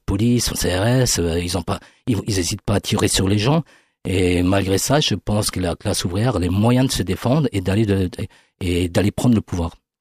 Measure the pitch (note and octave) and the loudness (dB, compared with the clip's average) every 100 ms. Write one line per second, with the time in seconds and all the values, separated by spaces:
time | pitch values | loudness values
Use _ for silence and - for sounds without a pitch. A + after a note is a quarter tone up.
0 | - G2 A#2+ A#2+ - - - F#2 A2 C3 | -4 0 2 2 0 -2 -2 0 2 2
1 | B2 - E2+ E2 F2+ F2+ - E2 - _ | 2 0 0 -2 -2 -4 -4 -8 -10 _
2 | - G2 - G2 E2 G2+ - G2+ - G2 | -2 -2 -2 -2 -2 -4 -2 -2 0 0
3 | G2 - F#2 G#2 A2+ D#3+ - _ _ _ | 0 2 2 2 2 0 -2 _ _ _
4 | - F#2 F2+ F2+ F2+ G2 F#2+ F#2+ - C#3+ | -4 0 2 2 2 2 0 -2 0 0
5 | D3+ F#2+ - G#2 G2 - F2 D#2 G#2 F2+ | 0 -2 -2 -2 -2 -2 -4 -4 -4 -4
6 | F#2 F#2 B2 G#2 F2 F#2+ A2+ B2 C3 - | -2 -2 0 0 0 2 4 4 2 -2
7 | F#2 F2+ - D3+ C3 G2+ F2+ G2 G#2+ G2 | -4 -2 0 2 2 -2 0 0 2 2
8 | F2+ - F#2+ - _ _ F2+ F2 F2+ F2 | 0 -4 -10 -12 _ _ -2 0 0 0
9 | G2 - B2+ A2 - F2+ E2 - _ _ | 0 0 2 2 0 -4 -6 -8 _ _